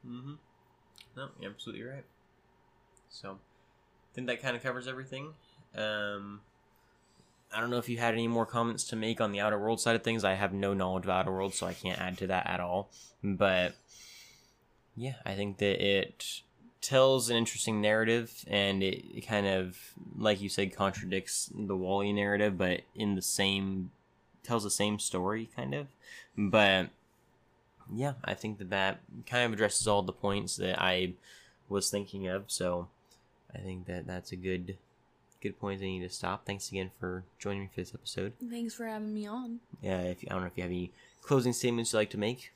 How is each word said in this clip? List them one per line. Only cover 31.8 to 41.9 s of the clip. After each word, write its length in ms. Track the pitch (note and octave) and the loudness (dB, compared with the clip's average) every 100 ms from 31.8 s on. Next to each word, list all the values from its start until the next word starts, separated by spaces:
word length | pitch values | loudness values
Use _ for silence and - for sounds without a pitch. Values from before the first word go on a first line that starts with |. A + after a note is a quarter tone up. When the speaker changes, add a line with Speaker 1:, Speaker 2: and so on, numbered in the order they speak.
| - | 0
Speaker 1:
thinking 360 | G2+ G2 G2 F#2+ | -2 -4 -6 -4
of, 220 | F#2+ G2+ | -4 -4
so 380 | - F2+ F2+ F2 _ _ - _ _ _ | -2 -2 -2 -4 _ _ -20 _ _ _
I 40 | - | -12
think 280 | F#2+ F#2 F2+ | -8 -8 -6
that 200 | F2+ - | -8 -6
that's 240 | F2+ - | -8 -8
a 40 | F#2 | -6
good, 420 | F#2 F#2 F2+ F#2 _ _ _ _ _ _ | -2 -2 -4 -10 _ _ _ _ _ _
good 180 | G#2 - | -8 -6
point. 220 | G2+ G2 | -6 -4
I 60 | F#2+ | -4
need 140 | F#2 | -4
to 100 | F2+ | -6
stop. 360 | - F2+ G2 - | -4 -4 -4 -6
Thanks 220 | G2 - | -8 -6
again 220 | G2 F#2 - | -4 -4 -4
for 240 | F#2 F#2 F#2 _ | -6 -6 -10 _
joining 240 | G2+ G2 | -4 -4
me 80 | F#2+ | -6
for 60 | - | -8
this 140 | F2+ | -8
episode. 400 | A#2+ - - F#2+ A2+ A#3+ | -10 -10 -6 -6 -6 -10
Speaker 2:
Thanks 260 | A#3 A#3 | -6 -6
for 120 | A3 A3+ | -6 -8
having 260 | G#3+ G#3+ | -6 -4
me 120 | G#3+ G#3 | -6 -6
on. 340 | A3+ B3 A#3+ _ - | -8 -8 -10 _ -8
Speaker 1:
Yeah, 180 | G2 F#2 | -2 -2
if, 160 | F2+ F2+ - | -2 -4 -4
I 40 | |
don't 100 | F#2+ | -4
know 40 | F2+ | -4
if 100 | - | -4
you 60 | |
have 80 | F2+ | -4
any 220 | F2+ F2+ - - _ | -2 -4 -8 -20 _
closing 300 | - C#3 B2 | 2 4 4
statements 400 | A#2+ B2+ A#2 A2+ | 0 0 0 0